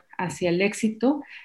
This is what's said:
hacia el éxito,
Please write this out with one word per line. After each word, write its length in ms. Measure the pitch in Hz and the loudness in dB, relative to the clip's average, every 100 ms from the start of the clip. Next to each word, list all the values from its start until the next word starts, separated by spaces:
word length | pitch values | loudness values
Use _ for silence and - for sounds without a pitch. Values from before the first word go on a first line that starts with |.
| - - | -10 -6
hacia 320 | 175 - 175 | -6 -2 0
el 120 | 175 | 2
éxito, 600 | 202 208 220 220 240 294 - - | 2 2 -2 2 2 0 -4 -18